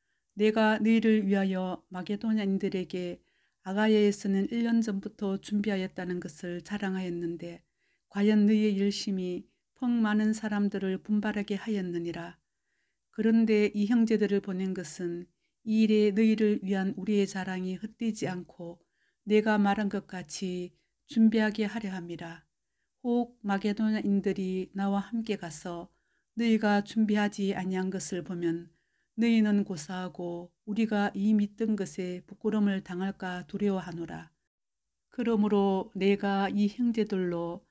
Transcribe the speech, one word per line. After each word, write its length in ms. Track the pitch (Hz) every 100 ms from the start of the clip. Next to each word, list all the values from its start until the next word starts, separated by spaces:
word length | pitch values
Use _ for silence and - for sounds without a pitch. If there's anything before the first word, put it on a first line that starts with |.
| _ _ _ -
내가 420 | 214 220 220 214
너희를 480 | 220 226 226 214 196
위하여 580 | 196 190 185 185 180 _
마게도냐인들에게 1300 | 180 180 202 226 220 196 196 196 190 185 185 180 175 _ _ _ _
아가야에서는 840 | - 196 220 214 208 202 202 196 196
일 100 | 233
년 200 | 233 233
전부터 560 | 226 196 208 - 202 190
준비하였다는 800 | - 208 202 196 185 - 180 180
것을 420 | 180 - 180 175
자랑하였는데 1000 | 170 202 202 190 185 175 170 170 170 170 _ _ _ _ _
과연 360 | 202 208 214 208
너희의 340 | 214 214 196
열심이 640 | 202 196 - 190 180 180 - _ _
펑 300 | _ 247 240
많은 300 | 214 214 214
사람들을 680 | 220 220 208 202 196 190 190
분발하게 560 | - 214 214 208 202 196
하였느니라. 840 | - 208 180 175 170 170 170 - _ _ _ _ _ _ _
그런데 600 | - 220 226 220 214 208
이 140 | 208 202
형제들을 520 | 240 226 220 208 202
보낸 340 | 196 185 190 185
것은 500 | 170 - 175 175 180 _ _ _
이 180 | 226 220
일에 300 | 220 214 208
너희를 480 | 202 220 214 214 208
위한 320 | 190 196 190 -
우리의 300 | 190 202 196
자랑이 500 | 196 185 185 185 185
헛되지 500 | 214 - 233 214 156
않고 580 | 180 170 - 170 175 _ _ _ _ -
내가 280 | 214 220 214
말한 320 | 202 202 208
것 180 | 196 190
같이 640 | 185 175 - 190 180 180 - _ _ _
준비하게 580 | - 220 220 214 214 208
하려 260 | 208 208
함이라. 540 | 185 175 170 165 165 _ _ _ _ _ _
혹 340 | 247 240 240 -
마게도냐인들이 1300 | 208 196 208 208 220 220 214 202 196 190 185 185 185
나와 300 | 196 196 196
함께 340 | 196 233 220 196
가서 540 | 170 151 180 170 180 _ _ _ _ -
너희가 500 | 233 220 214 202 202
준비하지 680 | - 214 214 208 202 196
아니한 360 | 190 180 185 185
것을 340 | 190 - 185
보면 480 | 156 180 170 165 170 _ _ _ _ -
너희는 500 | 233 226 214 202 202
고사하고 880 | 180 - 185 185 180 175 170 175 _
우리가 480 | - 208 220 208 202
이 200 | 202 202
믿던 420 | 214 202 - 226 214
것에 460 | 190 - 180 180 -
부끄러움을 600 | 196 220 214 202 190 190
당할까 640 | 180 190 190 185 180 156
두려워하노라. 840 | 202 202 190 175 165 165 165 - _ _ _ _ _ _ _ _
그러므로 840 | - 233 226 208 202 196 190 -
내가 540 | 196 190 196 202 196 196
이 220 | 202 202
형제들로 960 | 208 240 226 214 196 180 170 170 175 -